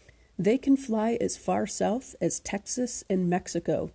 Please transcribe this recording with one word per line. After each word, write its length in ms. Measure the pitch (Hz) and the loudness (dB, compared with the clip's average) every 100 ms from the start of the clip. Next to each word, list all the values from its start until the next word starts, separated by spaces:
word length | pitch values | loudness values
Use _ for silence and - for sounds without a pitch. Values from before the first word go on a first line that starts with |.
| - - _ - | -20 -20 _ -2
They 180 | 185 262 | 2 2
can 180 | - | 4
fly 440 | 269 247 220 220 233 | 2 2 0 0 0
as 160 | - - | -2 -2
far 300 | - 190 214 | -2 0 0
south 500 | - 185 233 - - | 0 0 0 -4 -4
as 220 | 170 - | 0 0
Texas 640 | - 202 - - 247 - - | -2 -8 -4 -2 -2 -4 -2
and 180 | 190 175 | 0 2
Mexico 640 | 180 - 165 165 156 160 | 0 -2 -4 0 -2 -2